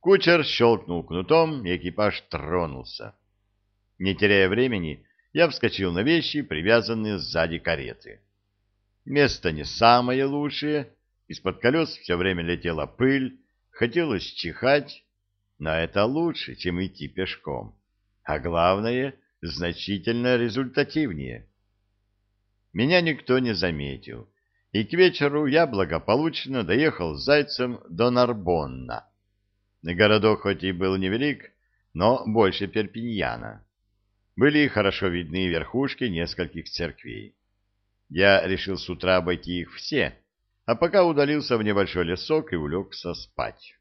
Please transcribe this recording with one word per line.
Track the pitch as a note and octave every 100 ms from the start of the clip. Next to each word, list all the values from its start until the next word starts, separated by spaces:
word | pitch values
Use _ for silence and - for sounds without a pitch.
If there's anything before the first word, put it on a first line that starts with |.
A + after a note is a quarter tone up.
Кучер | E3+ G3 F3+ E3+
щелкнул | D3 - A#2 A2 D#2 F2
кнутом, | E2 E2 F2+ D#3+ D#3+ D3
и | F#2+ F2+
экипаж | E2+ E2+ G#2 -
тронулся. | _ D#2 C#2+ F2+ E2 C2 - - G#1+ _ _ _ _ _ _ _ _ _
Не | F#2 F2+
теряя | G#2 G2+ F#2+
времени, | G#2+ B2+ A2 E2 C#2+ _ _ _
я | C#3+ E3+
вскочил | - A2+ - F#2+
на | E2+
вещи, | A#2+ E3 - D3
привязанные | C3 D#2 F2 A#2 G#2 A2+ G#2+ G2
сзади | - E2 E2 D#2+
кареты. | - D#2+ C2 - - - _ _ _ _ _ _ _ _
Место | - C#3 C#3 - F2+
не | D#2
самое | C#2+ - A#2 B2 B2 C3
лучшее, | C#3 C#3+ D3 D3 D3 D3+ C#3 _ _ _ _
из-под | - F#2+ F#2
колес | A#2 D3+ D#3+
все | - - F2
время | F#2 F2+
летела | E2+ F2 F2 D#2 D2
пыль, | - B2+ C#3 C3 - _ _ _
хотелось | - A#2+ C#3 E3 G2+
чихать, | - - F2 D#2+ B2 D3 C#3 - _ _ _ _ _ _
но | D2
это | D#2+ E2 G2
лучше, | A2 C#3+ E3+ - - B1
чем | F2+ F2
идти | F#2 - C#2+
пешком. | F#2+ F#2 - - C2 G#1 - _ _ _ _
А | - D#2
главное, | E2+ E2+ E2+ G2 A2 B2 C3+ - _ _
значительно | E2+ E2 E2+ E2+ - G2 G2 A#2 B2 B2
результативнее. | A#2+ G#2+ C3 B2+ C#3+ D#3 D3 D#2 C2 A1+ - _ _ _ _ _ _ _ _ _ _ _ _
Меня | E2+ B2+ F3+
никто | E3 C#3 - B2+
не | B2
заметил, | G2 F2 D#2 C#2+ C2 - A1+ A1 _ _ _ _
и | G2+
к | G#2+
вечеру | E3+ F3+ - C#3+ D3 D3
я | D3 E3
благополучно | G#2+ F2+ E2 - A#2 D#3+ D#3 - C3
доехал | G2 A#2+ D3+ - E2+
с | D2+
Зайцем | - D3 D3 - B2 A#2+ -
до | E2+ A#2+
Нарбонна. | B2 B2 A2+ F2+ F2 C#2+ B1+ B1+ A1+ _ _ _ _ _ _ _ _
Городок | D#2+ F2 G#2+ G#2+ G#2+ G#2+
хоть | G2+ F#2+
и | F#2+
был | F2+ F#2+ F#2+
невелик, | F#2+ G#2+ D3 B2 - _ _ _ _
но | D2+ G2+ B2+ A2
больше | A2 G2 F#2+ G2+
Перпиньяна. | F#2+ G2+ A2 A#2 G#2+ D2 A#1 A1 G#1 _ _ _ _ _ _ _ -
Были | C3+ D3+ C#3+
хорошо | - G2 - G2
видны | F2 E2 E2+ F#2
верхушки | D#2+ D#2 A#2+ C3+ -
нескольких | B2 E2+ E2+ - F2 E2 D#2
церквей. | - E2+ C#2 B1+ G#1+ G#1 _ _ _ _ _ _ _ _
Я | D2 G2 G2 E2+
решил | F#2 - F#2
с | -
утра | F2 F2+ F#2
обойти | E2+ F2 - F2
их | D#2+
все — | - - D3+ D#2+ - _ _ _ _
а | -
пока | A#2 E3+ G3
удалился | F3 D3 C#3+ D3+ C3+ A#2+
в |
небольшой | G#2+ G2+ F#2+ F2+
лесок | E2+ F2+ - D#3 D#3
и | F2
улегся | D2 E2+ G2 - F2
спать. | E2+ - - A1+ - - _